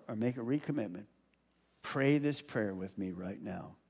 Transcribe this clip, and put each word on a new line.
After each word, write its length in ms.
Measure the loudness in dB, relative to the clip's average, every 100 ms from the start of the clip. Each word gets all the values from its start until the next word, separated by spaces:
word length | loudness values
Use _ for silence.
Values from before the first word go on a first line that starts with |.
| -6
or 80 | 0
make 200 | 0 0
a 60 |
recommitment, 640 | 0 0 0 -2 -2 -6 -12 _ _ _ _ _ _ _
pray 360 | -6 2 6 6
this 240 | 4 0
prayer 340 | -2 0 0 0
with 220 | -4 -4
me 140 | -4
right 300 | -4 -6 -6
now. 360 | -6 -8 -10 -14 _